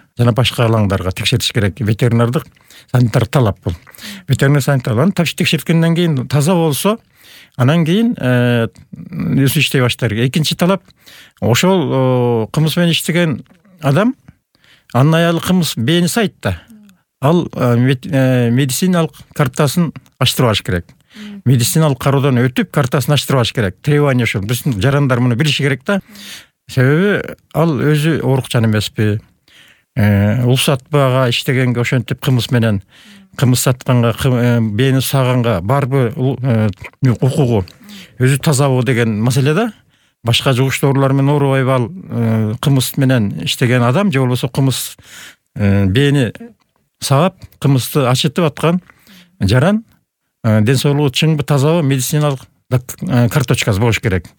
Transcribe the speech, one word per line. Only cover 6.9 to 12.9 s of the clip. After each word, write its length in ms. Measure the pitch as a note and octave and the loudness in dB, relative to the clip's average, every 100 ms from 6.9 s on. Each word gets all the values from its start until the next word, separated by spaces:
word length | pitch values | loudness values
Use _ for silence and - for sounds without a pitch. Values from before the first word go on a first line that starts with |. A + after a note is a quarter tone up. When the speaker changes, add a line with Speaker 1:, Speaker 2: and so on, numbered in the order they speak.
| A3+ _ _ - - - - | -4 _ _ -20 -20 -18 -2
Speaker 1:
анан 280 | B2 E3+ D#3 | 2 2 2
кийин, 280 | G3+ A#3 - | 2 0 0
э, 500 | B2+ B2 B2 A#2+ A2+ - - | 0 2 2 0 -2 -6 -20
өзү 680 | - - - A#2 C3+ C3+ D3+ | -20 -12 -6 -2 2 2 2
иштей 220 | B2 C#3 | 0 2
баштар. 320 | B2 - A#2 | 0 0 -4
Экинчи 440 | G#2+ B2+ E3 D3 - | -2 -2 0 -2 0
талап, 260 | F3 F#3+ _ _ - - - - | 0 0 _ _ -20 -20 -20 -6
ошол, 1040 | G#2 A#2+ F3+ F#3+ B2+ C3 C3 B2+ A#2+ A#2 | -2 0 2 2 0 0 2 2 2 0
э, 20 | G#2+ | -2
кылмыш 240 | D3+ D#3 F3 | -2 0 0
менен 160 | E3+ | 0